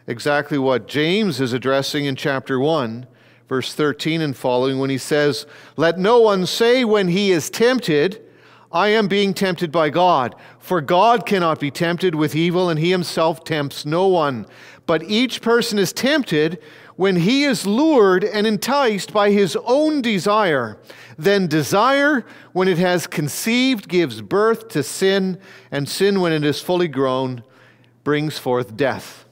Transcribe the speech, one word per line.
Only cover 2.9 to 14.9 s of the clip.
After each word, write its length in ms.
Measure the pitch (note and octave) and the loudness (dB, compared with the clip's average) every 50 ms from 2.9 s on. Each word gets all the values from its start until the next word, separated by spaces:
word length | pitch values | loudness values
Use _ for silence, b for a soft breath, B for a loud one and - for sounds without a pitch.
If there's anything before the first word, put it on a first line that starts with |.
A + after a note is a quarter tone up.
| A2+ A#2+ B2 - b b b b b b b _ | -8 -12 -14 -18 b b b b b b b _
verse 260 | C3 C3 B2 - - | -6 -6 -4 -6 -4
thirteen 460 | - D3+ D3 C#3 - - D#3+ D#3+ E3 | -2 -2 -2 -2 -4 -4 -4 -2 -2
and 160 | D#3+ D3 B2 | -4 -4 -6
following, 420 | - - C3 B2 B2 C3 C#3 C3+ C3 | -4 -2 -2 0 0 0 0 -2 -2
when 120 | C3+ C3+ | -2 -4
he 80 | C3+ B2+ | -4 -6
says, 480 | - - D#3 D3 D3 D3 D3 - - B B B B B B | -2 -2 0 2 2 0 0 -4 -8 B B B B B B
"Let 220 | - D3+ E3 E3 F#3 | 0 0 0 0 0
no 220 | F3+ G#3 A#3+ A#3+ | 2 4 6 6
one 260 | A3+ G#3+ G3 F#3+ F#3 | 6 4 4 2 0
say 380 | E3 - - A#3 A#3 B3 C4 B3 | -2 0 2 2 4 4 4 2
when 240 | G#3+ G#3+ G#3 G3 F3 | 2 2 2 2 2
he 240 | E3+ G3 G#3 G3 | 0 0 2 2
is 180 | F3+ D#3+ - - | 2 0 0 -4
tempted, 720 | - - A3+ B3 C4 B3 - - D3+ D3 D3+ F#3+ F#3+ - B B B B B B B B B B | -2 2 2 2 2 0 0 0 2 2 2 0 -2 -8 B B B B B B B B B B
'I 180 | - E3+ F#3+ G#3 | -2 0 2 2
am 200 | G#3 A3+ G#3+ E3+ | 2 2 2 2
being 260 | G3 G3+ G3+ G3 F#3 | 0 0 0 0 0
tempted 380 | - G3 F#3+ F3 - F3+ D#3+ | -2 -2 -2 -2 -2 -6 -2
by 180 | C3+ E3+ D#3 D3+ | 0 0 0 2
God.' 440 | C3+ E3 F3+ F3+ E3+ C#3 B2+ A2+ - B B B B B | 2 2 4 4 4 2 0 -2 -6 B B B B B
For 220 | - - F3+ E3+ | -6 -4 -2 -2
God 460 | C#3+ A2+ F3 F3+ G3+ A#3 A#3+ A3+ - | 0 2 2 4 6 4 4 2 0
cannot 320 | - G3+ F#3+ F3 E3 D#3 - | -2 0 0 2 0 0 -2
be 140 | D3 C#3+ | -4 -6
tempted 420 | - - F3 E3 F3 D#3+ F#3+ F#3 D#3+ | -4 -2 -2 -2 -2 0 0 -2 0
with 220 | D3+ D#3 D3 D3 | 0 -2 0 0
evil, 340 | D#3 E3 F3+ E3+ F#3 F#3 F3 | 0 0 0 2 0 0 0
and 80 | E3 D3+ | 0 0
he 140 | D#3+ F3 | 0 2
himself 500 | F#3 F#3 E3 - - F3+ E3 D#3+ E3+ - | 0 0 -2 -4 -2 0 0 0 0 -4
tempts 420 | - - D#3+ D3+ C#3+ C#3 - - - | -6 -6 -4 -4 -4 -4 -8 -10 -6
no 220 | D3 D#3 F3 F#3+ | -4 -2 0 2
one. 400 | G3 F#3 E3+ D3+ C#3+ C3 A2 F#2+ B B B B B B B B | 2 2 2 0 0 -2 -4 -10 B B B B B B B B
But 160 | - | -2